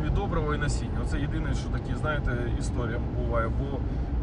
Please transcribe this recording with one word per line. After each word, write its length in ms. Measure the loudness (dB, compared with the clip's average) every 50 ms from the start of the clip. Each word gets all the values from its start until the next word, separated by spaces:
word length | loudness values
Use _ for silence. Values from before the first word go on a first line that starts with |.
| 2
і 20 | 2
добриво, 460 | 2 2 2 2 0 0 2 0 0
і 20 |
насіння. 420 | 0 0 0 0 0 -2 -2 -2 0 0
Оце 140 | 0 0 0
єдине, 340 | 0 0 0 0 0 0 0
що 160 | 0 0 -2
такі, 260 | -2 -2 -2 -2 -2 0
знаєте, 300 | 0 0 0 2 2 0 0 0 0 0 0 0
історія 400 | 0 0 0 0 0 0 0 -2 -2 -2 0
буває, 320 | 0 0 2 2 2 2 2 0 0
бо, 180 | 0 0 -2 -2 -2 0 0 -2 -2 0 0 0